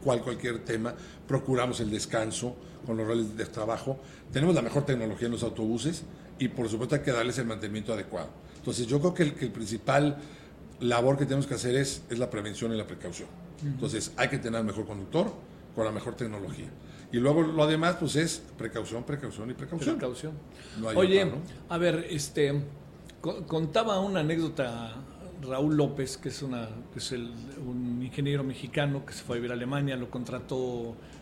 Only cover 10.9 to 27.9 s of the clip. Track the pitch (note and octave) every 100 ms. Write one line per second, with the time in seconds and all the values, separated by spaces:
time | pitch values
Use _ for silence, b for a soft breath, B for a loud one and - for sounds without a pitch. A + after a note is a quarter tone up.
10.9 | A#2+ B2+ C#3 C3 C3+ - A#2+ B2 C3 C3+
11.9 | - - A#2 B2 G#2+ G#2+ F#2+ A#2 A2 F#2
12.9 | F2 F2+ E2+ F2 - - - D3 B2+ -
13.9 | G#2+ - - B2+ C#3 A#2+ A2+ G#2+ G2 G#2
14.9 | G2+ F#2+ D#3 G#3+ - - B - - A2
15.9 | G#2+ B2 - A#2 G#2+ F#2+ - F#2+ - B
16.9 | B B A#2+ C3+ D#3 D#3+ D#3 D3+ D#3 E3+
17.9 | F3+ C#3+ D3+ E3 - - - A2+ A2+ G#2
18.9 | A2+ B2+ C#3+ A#2+ G#2+ A2+ B2 C3+ E3+ C#4+
19.9 | D#4 B2+ A#2 D#3 D3+ - B B G#2+ A2
20.9 | E3+ F#3+ G3 F3+ C3 E3+ B - E3+ F3
21.9 | D#3+ E3+ D#3+ - - C#3+ C#3+ C#3 - -
22.9 | - - - - F3+ D#3 D#3+ D#3+ A3 A3+
23.9 | G3 G3 F#3 D3+ E3 D#3+ - B2+ A#2 A#2
24.9 | A#2 C#3 - - - B2+ C3 D3+ D3+ C#3+
25.9 | C#3+ C3 - C#3 - C3+ B2 A2+ G#2+ B2+
26.9 | B2 - B2+ A#2 A#2 A#2 - B2 B2 B2